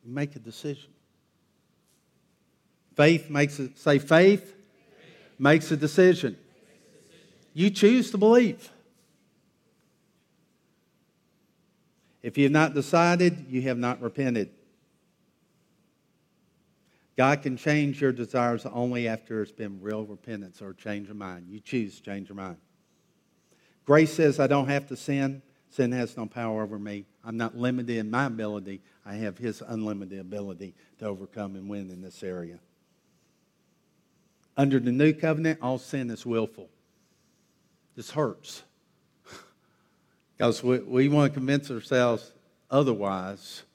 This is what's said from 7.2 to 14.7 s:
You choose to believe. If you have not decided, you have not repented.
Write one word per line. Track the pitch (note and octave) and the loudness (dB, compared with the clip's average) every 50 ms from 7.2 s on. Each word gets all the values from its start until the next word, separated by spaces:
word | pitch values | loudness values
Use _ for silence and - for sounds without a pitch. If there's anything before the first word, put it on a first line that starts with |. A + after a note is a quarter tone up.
| _ _ _ _ _ _ _ | _ _ _ _ _ _ _
You | D3+ F3 G#3 | 2 2 2
choose | G3+ - - G3+ A#3+ B3+ A#3 - - | 2 6 6 8 8 6 2 2 0
to | G3+ | 4
believe. | G3+ G#3+ A#3 B3 B3 G#3 - - - - - _ _ _ _ _ _ _ _ _ _ _ _ _ _ _ _ _ _ _ _ _ _ _ _ _ _ _ _ _ _ _ _ _ _ _ _ _ _ _ _ _ _ _ _ _ _ _ _ _ _ _ _ _ _ _ _ _ _ _ _ _ _ _ _ _ _ _ _ _ - | 6 8 8 8 6 4 0 -4 -12 -20 -20 _ _ _ _ _ _ _ _ _ _ _ _ _ _ _ _ _ _ _ _ _ _ _ _ _ _ _ _ _ _ _ _ _ _ _ _ _ _ _ _ _ _ _ _ _ _ _ _ _ _ _ _ _ _ _ _ _ _ _ _ _ _ _ _ _ _ _ _ _ -12
If | A#2+ - - | -8 0 2
you | C#3+ | 2
have | C#3 D3 | 4 6
not | D3+ D#3 D#3 C3+ | 4 4 4 2
decided, | C#3+ C3+ - - E3+ E3+ F3 F3 F3 F3+ F3 E3+ - D3 C3 | -2 -4 2 4 4 4 6 4 4 4 2 2 0 -10 -6
you | C3 B2+ B2+ | -4 -4 -2
have | C3+ B2+ A#2+ | -2 -2 -2
not | A#2+ A#2+ B2 A#2+ | -2 -2 -4 -4
repented. | B2 A#2 - - C#3 C3 A#2+ A#2 G2 F#2 - _ _ _ | -6 -8 -4 -2 -2 0 0 0 -2 -4 -6 _ _ _